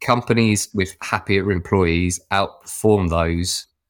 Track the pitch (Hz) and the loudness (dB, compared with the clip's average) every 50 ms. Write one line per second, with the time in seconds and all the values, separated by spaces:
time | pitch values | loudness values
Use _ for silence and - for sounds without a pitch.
0 | - - 120 120 - - 113 117 113 110 104 101 - - - 101 92 - - - | -2 0 0 0 0 0 2 2 4 2 2 0 -2 -4 -4 -4 -4 -4 -6 -12
1 | - - 110 98 - - 98 98 92 101 95 87 - - 101 98 90 82 82 85 | -8 -4 -4 -4 -2 0 0 0 0 0 -2 -2 -2 0 2 2 2 2 2 0
2 | 90 90 90 - - - 98 98 98 - - - - - - - - 110 107 101 | 0 -2 -4 -6 -6 -2 -2 -2 -2 -2 -6 -12 -18 -16 -8 -2 2 2 4 4
3 | 92 85 82 85 82 85 85 85 90 90 - - - _ _ _ _ _ | 2 2 0 0 0 0 -2 -2 -4 -4 -6 -6 -8 _ _ _ _ _